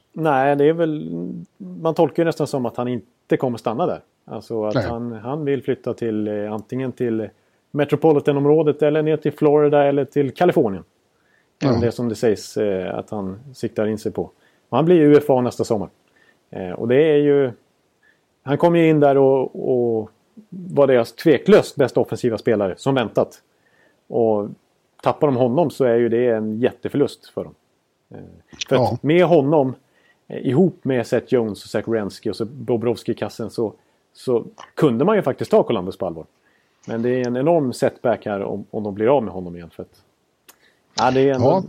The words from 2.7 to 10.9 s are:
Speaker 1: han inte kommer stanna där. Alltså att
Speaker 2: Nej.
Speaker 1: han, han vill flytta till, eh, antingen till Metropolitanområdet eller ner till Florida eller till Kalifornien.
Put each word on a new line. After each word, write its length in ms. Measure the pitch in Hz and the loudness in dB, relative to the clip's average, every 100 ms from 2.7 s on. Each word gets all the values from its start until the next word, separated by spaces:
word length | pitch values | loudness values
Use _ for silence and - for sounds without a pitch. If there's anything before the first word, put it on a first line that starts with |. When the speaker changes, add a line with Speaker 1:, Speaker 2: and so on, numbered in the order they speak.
| - | -6
Speaker 1:
han 100 | 123 | -6
inte 500 | 120 - _ - 160 | -6 -10 _ -4 -2
kommer 200 | 131 117 | -2 -4
stanna 280 | 123 117 170 | -4 -2 -2
där. 160 | 80 - _ - | -4 -10 _ -16
Alltså 380 | 110 - 113 | -14 -8 -6
att 120 | 107 120 | -2 -2
Speaker 2:
Nej. 100 | 120 | -4
Speaker 1:
han, 260 | 117 120 | -6 -10
han 340 | 110 120 156 143 | -10 -10 -6 -4
vill 180 | 135 | -2
flytta 300 | 139 120 123 | -2 -4 -6
till, 340 | 113 117 107 104 | -6 -4 -4 -4
eh, 240 | 104 104 | -4 -6
antingen 380 | 107 - 127 131 | -8 -8 -8 -8
till 380 | 120 120 110 104 _ _ _ _ | -6 -4 -4 -6 _ _ _ _
Metropolitanområdet 1080 | 143 143 143 165 143 147 143 143 156 151 143 | -4 0 2 4 4 2 2 4 4 2 2
eller 200 | 151 156 | 0 2
ner 160 | 156 151 | 0 0
till 140 | 151 | -2
Florida 500 | - 151 147 147 147 | 0 2 4 4 4
eller 220 | 143 143 135 | 4 2 0
till 260 | 147 135 | -2 -2
Kalifornien. 500 | - 180 165 113 92 - | 0 2 2 0 -2 -12